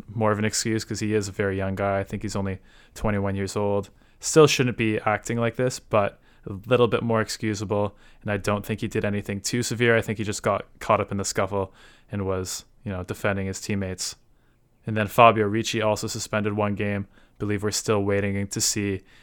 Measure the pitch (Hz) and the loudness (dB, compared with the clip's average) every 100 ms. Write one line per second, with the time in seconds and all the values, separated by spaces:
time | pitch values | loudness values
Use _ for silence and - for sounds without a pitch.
0 | - 113 107 104 107 - 117 110 - 104 | -8 0 2 2 0 -2 -2 -2 -4 -4
1 | 107 107 98 95 101 95 95 95 101 98 | 0 0 0 -2 -2 0 -2 0 0 0
2 | 98 104 104 101 98 92 - - - - | -2 -6 -4 -4 -4 -6 -12 -20 -20 -4
3 | 110 101 98 98 95 107 101 101 98 - | -2 0 -2 -2 -2 -2 0 0 -4 -12
4 | - - - 156 147 - 123 113 110 107 | -20 -10 4 8 8 6 0 0 0 0
5 | 110 104 - 117 117 - 127 - - 107 | 2 0 0 -2 -2 0 -2 -4 0 2
6 | 101 - _ - - 98 117 123 117 120 | 2 -4 _ -16 -12 -10 2 4 4 2
7 | 117 113 104 - 110 101 101 104 104 - | 2 0 0 -4 -4 -4 -2 -2 -2 -6
8 | - - 110 101 104 101 98 110 110 110 | -20 -10 -4 -2 0 -2 -2 -4 -4 -2
9 | 104 101 - 98 - 120 120 113 120 113 | -2 -2 -4 -6 -2 -2 -2 2 4 4
10 | 110 110 107 - 117 98 - - - 104 | 2 -4 -4 -2 -2 -2 -4 -6 2 2
11 | 101 98 95 - 95 98 95 - - - | 2 -4 -2 -2 -2 -2 -4 -8 -20 -20
12 | _ 104 95 92 92 - - _ 104 92 | _ -6 -2 -2 -4 -10 -14 _ -8 -8
13 | 92 123 107 98 95 92 - 101 95 90 | -8 -4 -2 -2 -4 -6 -4 -4 -4 -6
14 | - - _ _ _ _ _ _ - 110 | -8 -10 _ _ _ _ _ _ -4 -2
15 | 101 - 117 110 101 110 117 113 107 104 | 2 6 8 8 2 0 -2 -2 0 0
16 | 110 113 - 110 104 104 104 101 104 101 | -4 -8 -4 -2 -2 0 0 0 -2 -4
17 | 98 - - - 104 104 104 - - 107 | -6 -14 -20 -8 -4 -2 -2 -2 0 2
18 | 101 101 101 98 101 113 - 107 101 92 | 2 0 0 -2 -4 -2 -2 0 -2 -2
19 | - - | -8 -20